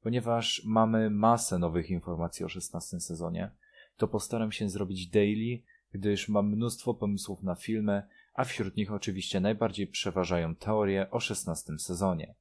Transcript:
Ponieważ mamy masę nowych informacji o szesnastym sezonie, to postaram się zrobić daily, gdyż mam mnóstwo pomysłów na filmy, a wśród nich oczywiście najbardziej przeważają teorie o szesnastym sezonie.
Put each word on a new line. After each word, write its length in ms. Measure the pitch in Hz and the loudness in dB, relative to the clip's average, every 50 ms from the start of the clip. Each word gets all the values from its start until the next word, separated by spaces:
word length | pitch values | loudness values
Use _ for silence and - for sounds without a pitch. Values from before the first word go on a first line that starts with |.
| _ | _
Ponieważ 600 | 113 117 123 107 117 117 117 113 - - - - | 0 0 0 2 2 0 2 2 0 -2 -2 0
mamy 460 | 107 110 110 113 110 113 113 110 107 | 2 6 6 6 6 6 4 4 4
masę 480 | 107 104 107 117 120 117 - - 95 87 | 4 4 6 6 6 6 4 0 0 2
nowych 320 | 87 85 80 87 80 - | 2 2 2 0 0 0
informacji 540 | 92 85 - - 87 80 82 82 - - 87 | -2 -4 -2 -4 -4 -2 -2 -4 -4 -6 -6
o 40 | 82 | -6
szesnastym 520 | 82 92 87 - - 87 - - - 87 | -6 -8 -10 -8 -8 -8 -8 -6 -8 -8
sezonie, 500 | - - 85 80 87 82 85 87 90 - - _ _ _ _ - - _ _ | -6 -6 -6 -4 -4 -4 -4 -4 -6 -8 -10 _ _ _ _ -20 -20 _ _
to 120 | _ 110 104 | _ -2 0
postaram 440 | - 104 - - - 113 113 110 107 | 0 -2 -2 -2 -2 -2 -2 -2 -2
się 160 | - 110 101 | -2 -2 -2
zrobić 380 | 92 104 101 92 95 92 92 | 0 -2 -2 -2 -4 -6 -8
daily, 560 | 87 - 107 101 101 107 107 110 117 120 120 _ _ - _ _ _ - | 2 4 4 6 6 4 0 0 -2 -4 -6 _ _ -20 _ _ _ -10
gdyż 360 | 101 95 104 101 95 - - | -2 0 2 2 2 0 2
mam 200 | 104 104 101 104 | 2 4 4 4
mnóstwo 460 | 104 107 117 120 113 - - 123 113 | 2 2 0 0 -2 -2 -2 -2 -2
pomysłów 480 | - - 101 101 98 - - 98 87 98 | 0 0 -2 -2 -2 -4 -6 -8 -6 -4
na 120 | 95 87 | -4 -4
filmy, 480 | - - - 110 110 107 104 101 101 98 - _ - - _ _ | -4 -2 -2 -2 0 2 2 2 0 0 -6 _ -20 -20 _ _
a 100 | - 131 | -4 -4
wśród 320 | 127 - - 110 95 - | -4 -2 -4 -4 -4 -2
nich 160 | - 104 95 104 | -4 -4 -2 -4
oczywiście 480 | 101 - - 95 95 92 - - 98 | -6 -4 -4 -6 -6 -6 -4 -2 0
najbardziej 460 | 92 104 110 104 117 110 95 104 101 | 2 2 2 2 0 -2 0 -2 -6
przeważają 720 | - - - - 101 85 92 90 85 92 87 85 80 82 | -4 -4 -4 -4 -2 0 0 0 2 2 0 0 0 -4
teorie 540 | - - 104 110 107 104 98 98 98 95 - | -6 -4 0 2 2 4 4 2 2 0 0
o 100 | - 117 | -2 -4
szesnastym 580 | - - 107 - - - 82 - - - 78 78 | -2 -2 -4 -4 -4 -4 -6 -6 -6 -8 -8 -8
sezonie. 560 | - - 90 85 98 95 90 80 76 - - _ | -6 -6 -2 0 0 0 0 0 -4 -10 -14 _